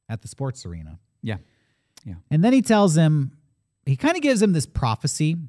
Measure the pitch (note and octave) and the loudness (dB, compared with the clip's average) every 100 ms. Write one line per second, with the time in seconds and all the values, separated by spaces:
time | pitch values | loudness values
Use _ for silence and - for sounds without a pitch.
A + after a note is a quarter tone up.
0 | - A2+ - - C#3 - F2+ E2+ D#2 E2 | -12 -12 -12 -8 -8 -8 -12 -14 -14 -20
1 | _ _ A2 G#2 - _ _ _ _ - | _ _ -8 -8 -10 _ _ _ _ -20
2 | - F2 _ D3+ G#3+ C4 G#3+ G#3+ G3+ D#3 | -16 -16 _ 2 4 4 4 4 4 4
3 | D#3 D3+ C3 - _ _ _ _ - C3+ | 2 2 -2 -8 _ _ _ _ -6 -2
4 | C#4+ F4 C#4+ A#3+ G#3+ E3 - - B2+ A2 | -2 0 0 2 2 2 -2 -4 -4 -2
5 | C#3+ - D#3 E3+ | -6 -2 -2 -2